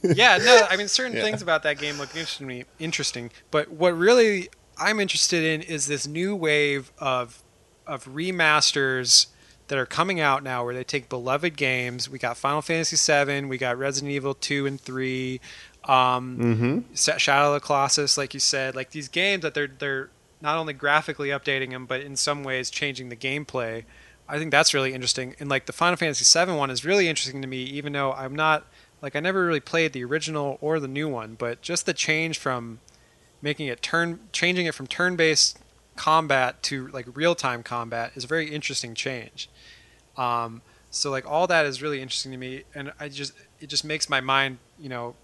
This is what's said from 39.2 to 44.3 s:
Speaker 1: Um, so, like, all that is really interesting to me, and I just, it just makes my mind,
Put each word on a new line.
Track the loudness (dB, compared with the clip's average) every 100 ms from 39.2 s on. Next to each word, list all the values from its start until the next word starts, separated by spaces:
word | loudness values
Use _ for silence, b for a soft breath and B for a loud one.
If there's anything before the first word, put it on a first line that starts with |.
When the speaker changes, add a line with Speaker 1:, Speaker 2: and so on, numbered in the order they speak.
| -10 -14 -16 B B B B B _ -4
Speaker 1:
Um, | 0 0 -2 -8 _ b b
so, | -4 -2
like, | -4 -2
all | 0 4
that | 4 2
is | -2
really | -6 -6
interesting | -6 -6 -6
to | -10
me, | -10 -12 -14 -12
and | -12 -10
I | -12
just, | -10 -10 -12 _ _
it | -6
just | -6 -2
makes | -4 0
my | -2
mind, | 2